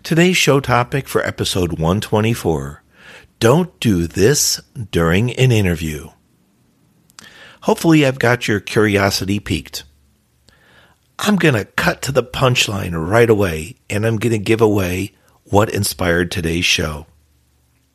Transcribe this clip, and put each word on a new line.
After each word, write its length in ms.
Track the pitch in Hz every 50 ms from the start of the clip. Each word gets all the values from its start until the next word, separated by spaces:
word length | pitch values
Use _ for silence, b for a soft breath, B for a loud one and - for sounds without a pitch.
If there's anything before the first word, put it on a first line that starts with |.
Today's 340 | B - 170 160 170 185 180
show 220 | - - 156 139 143
topic 480 | 131 - 123 120 123 - - 139 127
for 180 | - - - -
episode 540 | - - - 104 - - - 110 85 - -
one 220 | 78 82 92 104
twenty-four, 800 | - - - 107 107 113 120 - - 90 80 71 67 69 73 - _ _ B B B B B B B B B -
"Don't 420 | 110 113 135 170 180 170 _ -
do 260 | - 117 98 87 85
this 540 | 82 - 85 92 117 147 - - - - - - _ - 131 110 -
during 400 | - 87 85 82 85 95 117 123
an 180 | - - 131 127
interview." 600 | 120 107 101 90 87 78 82 78 76 71 71 76 - _ _ _ _ _ _ _ _ _ _ _ _ _ _ _ _ _ _ _ _ B B B B B B B B B
Hopefully 440 | B - - - - 165 165 156 143
I've 140 | 131 131 135
got 260 | - 117 123 120 -
your 140 | - 110 101
curiosity 800 | - - - 117 107 107 98 95 98 98 - - 98 92 101 101
piqued. 420 | - - 95 78 - - - - - _ _ _ _ _ _ _ _ _ _ _ _ b b b b b b b b b b b b b _ -
I'm 160 | - 208 208
gonna 300 | 175 - - 127 104 95
cut 380 | - - - - 180 165 -
to 100 | - -
the 100 | 139 151
punchline 720 | 151 - - - 135 127 123 - - 113 104 98 98 92 85 82 80 80
right 180 | 104 117 120 113
away, 460 | 113 101 101 90 80 78 80 87 - _ _ -
and 160 | 110 104 107
I'm 120 | 113 117 107
gonna 200 | 107 120 113 107
give 220 | 98 107 113 110
away 500 | 117 107 101 104 95 90 90 95 95 - b b b b b b
what 280 | b - 95 101 107 -
inspired 600 | - 101 101 - - - 92 90 85 87 90 85
today's 340 | - 95 82 80 82 85 90
show. 420 | - - - 73 78 76 73 76 _ _ _ _ _ _ _ _ _ _ _ _ _ _ _ _ _